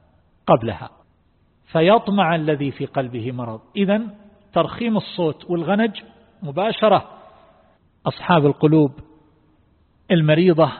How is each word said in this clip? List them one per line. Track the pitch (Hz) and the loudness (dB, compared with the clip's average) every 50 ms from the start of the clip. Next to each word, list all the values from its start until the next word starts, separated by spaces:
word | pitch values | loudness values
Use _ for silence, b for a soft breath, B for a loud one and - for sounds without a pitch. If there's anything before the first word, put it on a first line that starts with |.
| _ _ _ _ _ _ _ _ _ - | _ _ _ _ _ _ _ _ _ 2
قبلها، | 165 131 107 113 95 76 - - _ _ _ _ _ _ _ _ _ _ _ _ _ _ _ _ | 2 2 0 -2 -8 -10 -12 -18 _ _ _ _ _ _ _ _ _ _ _ _ _ _ _ _
"فيطمع | - 165 160 180 214 233 233 - 196 202 185 160 170 | -2 2 4 4 4 4 2 0 0 0 0 0 0
الذي | 165 156 156 151 139 143 139 | 0 0 -2 -2 -2 -2 -4
في | 123 - 104 | -6 -6 -10
قلبه | 101 - 139 135 120 120 123 107 127 | -8 -6 -6 -6 -6 -6 -8 -8 -8
مرض". | 127 123 123 117 110 110 - _ - | -8 -8 -8 -10 -10 -12 -14 _ -6
إذن | 208 196 185 202 220 233 214 - - - - _ _ _ _ - | -2 -2 0 0 -2 -4 -6 -12 -18 -20 -20 _ _ _ _ -2
ترخيم | 175 160 - - - 240 233 220 202 | -2 -2 -2 -4 -6 -4 -2 -2 -2
الصوت | - - - - 175 156 139 - - - | -4 -4 -6 -4 -2 -4 -4 -6 -8 -6
والغنج | 175 170 160 151 196 208 226 233 - - - - - _ _ _ _ _ - | -4 -4 -2 -2 0 0 0 -2 -4 -8 -18 -20 -20 _ _ _ _ _ -12
مباشرة، | 147 139 160 190 226 208 - 214 214 196 165 - - - - - - - _ _ _ _ _ _ _ _ _ _ _ _ _ - - | -8 -6 -4 -4 -4 -2 0 2 2 4 2 0 -2 -16 -20 -20 -20 -20 _ _ _ _ _ _ _ _ _ _ _ _ _ -8 -8
أصحاب | - - - - 180 165 143 | -8 -6 -2 0 2 4 4
القلوب | 147 139 - - 151 151 160 151 135 - - - - _ _ _ _ _ _ _ _ _ _ _ _ _ _ _ _ _ _ _ - | 2 2 2 2 2 4 4 2 2 -2 -6 -20 -20 _ _ _ _ _ _ _ _ _ _ _ _ _ _ _ _ _ _ _ -2
المريضة | 202 165 156 151 156 160 180 185 170 151 160 139 - | 0 2 2 4 4 4 4 4 4 4 2 2 0